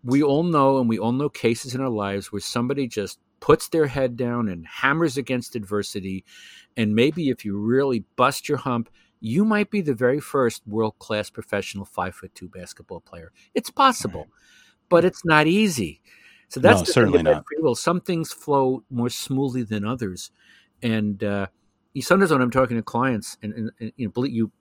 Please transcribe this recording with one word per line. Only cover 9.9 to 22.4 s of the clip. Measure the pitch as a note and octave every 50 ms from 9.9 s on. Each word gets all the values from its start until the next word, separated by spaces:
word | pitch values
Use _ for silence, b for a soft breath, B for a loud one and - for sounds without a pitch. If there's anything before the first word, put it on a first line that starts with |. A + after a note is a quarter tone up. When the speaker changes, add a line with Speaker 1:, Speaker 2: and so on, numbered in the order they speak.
| C3
Speaker 1:
very | G#2 B2+ B2 C3 D3
first | - - - C#3 B2+ A#2 - - _
world-class | G#2 G#2 A2 A2+ A2 - _ - - A2 G#2+ G#2 -
professional | _ - G#2+ _ - G2+ F#2+ - - G2 G2
five-foot-two | - - - F2+ F#2 F2+ - - F#2 _ - F#2 F2
basketball | _ F#2+ F2+ - - - - _ F#2 E2+
player. | _ _ - F2 E2 - b b b b b
It's | C4+ A#3 -
possible, | _ - C4+ - A3 - - G#2 - D#2+
Speaker 2:
Right. | - _ b b b b b b b b b b _ _
Speaker 1:
but | F3 E3+ E3+
it's | F3+ F3 - -
not | E3+ D#3+ D3+ D3+
easy. | D#3 F3 G#3 A3 G3+ D#3+ B2+ G2 D#2 - _ b b b b b b b b b b
So | - C#3
that's | C3 F#3 G#3 F#2+
Speaker 2:
No, | E2+
Speaker 1:
the | -
Speaker 2:
certainly | - C3 A#2 G2 F2+ E2+
Speaker 1:
thing | E2
about | D#2 - -
Speaker 2:
not. | - -
Speaker 1:
free | - D3+
will. | D#3+ C#3+ A#2+
Some | - - E3+ E3+ F3+
things | - - F3+ E3 D#3+ -
flow | - - - - C#3+ C#3 C3+ C3 C3 C3+ _ _
more | C3 A#2+ A#2+ B2
smoothly | - - - - C#3 C3 C#3 C3+ A#2+ B2+ A#2+
than | G#2 A2 G#2 G2+
others. | G#2+ B2+ B2+ A#2+ F#2+ F2+ F2 - - b b b b b b b b b _
And, | - A#2+ A2+ A2 G#2 G#2 G2+ F#2+ G#2+
uh, | G2+ G2+ G2+ G2 F#2+ _ _ _ _ _ _ _ _ _
you, | C#3
sometimes | B2+ - F3 F#3+ G3 E3+
when | D#3 C3+